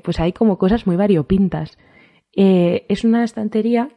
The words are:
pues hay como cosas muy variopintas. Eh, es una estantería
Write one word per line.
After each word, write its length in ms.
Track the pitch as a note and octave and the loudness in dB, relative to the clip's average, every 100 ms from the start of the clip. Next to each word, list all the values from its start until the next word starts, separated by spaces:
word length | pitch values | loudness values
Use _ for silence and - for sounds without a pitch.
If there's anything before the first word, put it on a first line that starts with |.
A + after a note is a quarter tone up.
| - | -4
pues 140 | E3+ | -4
hay 100 | E3+ | -4
como 240 | - A3+ F#3 | 0 0 2
cosas 300 | F#3 A3+ - | 0 0 0
muy 80 | F3 | 0
variopintas. 840 | G3+ F3 C#3+ F#3+ F#3+ D#3+ D#3 - _ _ _ _ _ - | 2 0 0 0 0 -4 -8 -14 _ _ _ _ _ 0
Eh, 500 | G3 F#3 F3 F3 - | 2 4 2 0 -4
es 160 | G3 | -2
una 200 | A3+ A3+ A#3 | 0 0 -2
estantería 640 | A3+ G#3+ G#3+ A3 A#3 C4 | -4 -6 -2 0 -2 -2